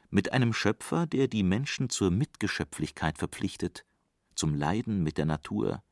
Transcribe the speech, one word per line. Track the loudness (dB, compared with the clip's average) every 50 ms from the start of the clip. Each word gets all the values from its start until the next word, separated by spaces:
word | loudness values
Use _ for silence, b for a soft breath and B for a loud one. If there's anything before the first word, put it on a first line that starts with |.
| b b
mit | 0 0 2 2
einem | 2 2 2 2 2
Schöpfer, | 2 2 2 2 0 -4 -2 -2 0 0
der | 0 0 0 0
die | 2 2 2 4
Menschen | 4 4 2 0 -2 -2 -2 -2 -2
zur | 0 2 2 4
Mitgeschöpflichkeit | 4 2 0 -2 _ -4 -4 -2 -2 -2 -4 -4 -4 -4 -4 -4 -4 -2 -2 -2 -2
verpflichtet, | -2 -6 -6 -6 -4 -6 -4 -4 -2 -4 -4 -6 -8 -20 _ _ _ _ _ _ _ _ _ -6
zum | -2 0 0 0
Leiden | 0 0 0 0 -2 -2 0 0 0 0
mit | 0 0
der | 0 0
Natur, | 0 0 -2 -4 -4 -2 -2 0 -2 -2 -4 _ _